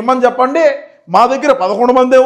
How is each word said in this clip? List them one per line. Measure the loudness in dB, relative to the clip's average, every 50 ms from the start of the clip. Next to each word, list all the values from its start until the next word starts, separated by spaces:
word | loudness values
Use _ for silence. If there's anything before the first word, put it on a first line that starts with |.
ఇమ్మని | -4 -4 -2 0 0
చెప్పండి, | -2 0 0 -2 -2 0 0 0 0 -2 -4 -10 -20 _ _ _ -2 0
మా | 2 2 2 0
దగ్గర | -2 0 0 0 0 -2
పదకొండు | -4 -2 -2 0 0 2 0
మందే | 2 2 4 4 4